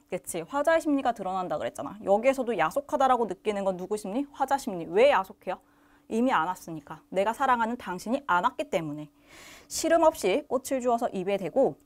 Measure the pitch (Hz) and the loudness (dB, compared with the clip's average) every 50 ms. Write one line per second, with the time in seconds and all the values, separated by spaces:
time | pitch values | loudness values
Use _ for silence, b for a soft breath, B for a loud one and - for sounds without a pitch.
0 | _ _ 185 180 - - - 165 165 - 277 285 294 330 330 330 320 311 285 269 | _ _ -8 -8 -8 -8 -8 -8 -8 -4 -4 0 2 2 2 2 2 0 0 0
1 | 269 247 233 - 190 185 190 190 180 160 156 - 110 123 - - - - - - | 0 -2 -4 -4 -6 -6 -4 -4 -4 -4 -4 -4 -4 -6 -6 -8 -10 -10 -12 -8
2 | - 180 196 214 233 269 262 269 240 233 233 170 156 160 - 277 - - 311 254 | 0 2 2 4 4 2 2 2 -2 -4 0 0 0 0 0 -4 -4 -2 0 2
3 | 269 254 254 233 233 196 180 - - 214 202 196 196 196 185 175 185 185 214 208 | 4 4 4 2 0 -4 -6 -4 -4 -4 -2 0 -2 -2 -2 -2 -6 -6 -6 -6
4 | - 190 202 269 285 - - - - - 269 254 - 247 190 170 160 160 170 208 | -6 -6 -4 -4 -6 -6 -4 -4 -2 -2 -2 -2 -2 -6 -6 -6 -6 0 4 6
5 | 254 285 254 190 190 - - _ _ 185 185 - b b b b b b b b | 6 6 6 4 0 -2 -10 _ _ -10 -10 -10 b b b b b b b b
6 | b b 220 226 247 262 226 170 160 180 185 - - 175 160 156 - - 160 - | b b 0 0 2 4 4 2 2 0 -4 -6 -10 -12 -12 -12 -12 -14 -16 -16
7 | _ _ 185 185 196 214 233 - 277 262 247 233 226 220 240 240 - 196 185 180 | _ _ -2 0 0 0 0 0 2 2 2 2 2 -2 -4 -6 -8 -8 -8 -8
8 | - 214 247 277 - - 175 180 185 262 - - 294 294 - 175 160 147 147 151 | -4 -4 -4 -4 0 0 2 2 2 0 -2 -2 -4 -2 -2 -4 -2 -4 -8 -10
9 | 151 - B B B B B B B B B B B B - - - 320 330 330 | -12 -16 B B B B B B B B B B B B -8 -4 2 2 4 6
10 | 330 320 320 - - 185 190 285 294 - 240 254 - - 277 262 240 247 233 233 | 6 4 4 2 0 0 0 0 0 -2 -4 -4 -2 -2 -4 -2 0 0 0 0
11 | 247 - - 190 175 196 202 190 190 151 - 262 262 175 - - _ | 0 -4 -4 -4 -2 -2 -2 -2 -2 -2 2 2 2 2 0 -4 _